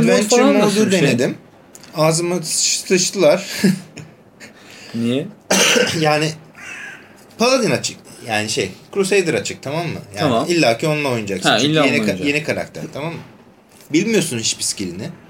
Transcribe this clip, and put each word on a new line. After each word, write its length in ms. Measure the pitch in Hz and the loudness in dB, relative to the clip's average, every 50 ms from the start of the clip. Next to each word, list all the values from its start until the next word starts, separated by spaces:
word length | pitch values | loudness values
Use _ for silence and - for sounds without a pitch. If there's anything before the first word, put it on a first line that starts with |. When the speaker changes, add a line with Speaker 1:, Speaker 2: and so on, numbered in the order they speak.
| 226 226 | 4 4
Speaker 1:
adventure 180 | 190 196 214 214 240 240 | 4 2 2 4 4 4
Speaker 2:
falan 120 | 254 285 277 | 6 6 4
Speaker 1:
mode'u 120 | - - | 4 4
Speaker 2:
nasıl 180 | 208 190 214 214 | 4 4 2 2
bir 60 | 190 | 4
şey? 100 | 190 180 | 4 4
Speaker 1:
denedim. 360 | 151 135 123 117 131 190 311 - - - - - - - - - - - - | 4 2 2 2 0 0 -2 -6 -12 -20 -20 -20 -20 -20 -20 -20 -20 -10 -2
Ağzıma 400 | 160 151 160 160 160 170 175 180 | 0 0 2 2 0 -2 -2 -2
sıç-, 520 | 175 160 156 - - - - - - - | -4 -4 -4 -4 -2 -2 -2 -2 -4 -2
sıçtılar. 580 | - 190 185 185 - - 202 170 147 165 185 - - - - - 185 - - - - - - - - - - - | 0 0 0 0 0 0 2 4 4 4 2 -2 -6 -2 0 2 2 2 0 -4 -14 -18 -18 -18 -18 -20 -20 -20
<laughs> 680 | - _ - - - - - - - - - - - - | -20 _ -20 -20 -20 -20 -20 -20 -20 -20 -20 -16 -10 -6
Speaker 2:
Niye? 320 | 117 117 117 123 139 170 208 | -4 -2 -2 -2 -2 -4 -6
Speaker 1:
<coughs> 680 | - - _ - - - - - - 233 - - - 160 | -12 -10 _ -2 0 2 2 2 2 2 2 0 0 0
Yani 320 | 156 151 151 151 156 156 160 - - - - - - - - - - - - - - - - - - - - | 2 2 2 2 0 -2 -4 -6 -14 -20 -20 -20 -18 -16 -16 -16 -16 -16 -18 -20 -20 -20 -20 -20 -20 -12 -4
Paladin 340 | - 226 254 269 262 226 165 | 0 2 2 2 2 2 2
açık. 260 | 123 107 - - - - - - - - - | 0 0 -2 -6 -10 -12 -18 -20 -20 -14 -6
Yani 220 | 120 110 104 104 110 | -4 -2 -2 -2 -2
şey, 200 | - 135 101 92 - - - - - | -2 -2 -4 -4 -6 -12 -18 -6 -4
Crusader 400 | 196 190 190 208 196 180 165 123 | -2 0 2 2 2 2 2 0
açık, 280 | 104 - - - - - | -2 -2 -6 -8 -10 -8
tamam 240 | 131 147 165 170 | -8 -6 -6 -6
mı? 120 | 147 101 82 - - 95 | -6 -8 -10 -12 -10 -4
Yani 40 | 104 | -2
Speaker 2:
Tamam. 260 | - 139 117 113 - - | 0 2 2 2 0 0
Speaker 1:
illa 280 | 175 165 143 120 113 | 2 2 4 4 2
ki 100 | - 160 | 2 0
onunla 220 | 160 151 151 147 135 | -2 0 0 -2 -2
oynayacaksın. 400 | 123 113 107 95 95 92 95 - | -2 -2 -4 -4 -4 -2 0 2
Speaker 2:
Ha, 80 | 117 107 | 2 2
Speaker 1:
Çünkü 120 | 131 147 | 2 2
Speaker 2:
illa 140 | 156 156 143 | 2 2 2
Speaker 1:
yeni 100 | 139 143 | 2 2
Speaker 2:
onunla 80 | 147 107 | 0 0
Speaker 1:
ka-, 60 | - | 0
Speaker 2:
oynayacak. 160 | 98 92 147 | -2 -2 0
Speaker 1:
yeni 160 | 143 143 151 151 | -2 -2 0 -2
karakter, 400 | 131 113 98 82 - - - 80 - - | -4 -4 -4 -6 -8 -10 -14 -14 -12 -10
tamam 200 | 135 147 170 165 | -10 -10 -10 -10
mı? 60 | 120 - - - - - - - _ _ _ - - - - 143 | -12 -14 -18 -20 -20 -20 -20 -20 _ _ _ -20 -20 -6 -2 0
Bilmiyorsun 460 | 165 202 233 226 190 - - 123 113 | 0 0 2 0 0 0 0 -4 -4
hiçbir 240 | 107 - - - - | -4 -4 -4 -4 -6
skillini. 460 | - - - 98 87 85 92 123 160 - - - | -6 -6 -6 -8 -8 -8 -10 -10 -12 -12 -16 -20